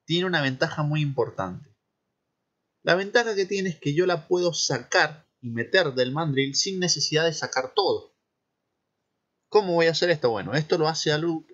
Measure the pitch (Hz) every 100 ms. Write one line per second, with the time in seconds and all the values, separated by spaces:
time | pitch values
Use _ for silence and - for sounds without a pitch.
0 | - 170 185 170 135 131 135 - 151 151
1 | 147 127 110 - 95 92 - _ _ _
2 | _ _ _ _ _ _ _ _ - 175
3 | 196 240 226 196 185 196 190 156 147 147
4 | 180 165 - 180 175 165 - 131 123 185
5 | 156 156 _ _ 120 117 113 190 156 127
6 | 127 143 165 135 135 139 196 190 175 156
7 | - 151 165 156 135 - - - 180 107
8 | - _ _ _ _ _ _ _ _ _
9 | _ _ _ _ - 208 190 170 165 156
10 | 175 160 123 107 95 135 156 180 156 156
11 | 160 151 170 160 -